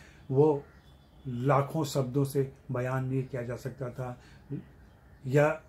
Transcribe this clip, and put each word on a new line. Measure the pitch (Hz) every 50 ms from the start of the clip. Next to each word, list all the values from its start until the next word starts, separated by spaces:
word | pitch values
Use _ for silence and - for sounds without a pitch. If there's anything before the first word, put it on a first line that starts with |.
| - - - - - -
वो | 131 135 147 156 147 143 143 - - - - - - - - _ _ - - 135
लाखों | 120 120 123 139 135 135 139 - - 160 156
शब्दों | 139 - 147 127 123 123 143 139
से | 139 - 143 135 135 - - - - 127
बयान | 123 123 127 131 131 131
नहीं | 131 131 135 127
किया | 131 - 123 120
जा | 117 120
सकता | 110 - 131 - - 135 120
था। | 120 - 127 123 123 - - - - - - - 135 - - - - - - - - - - - - - -
यह | 131 127 147 147 151 156 - -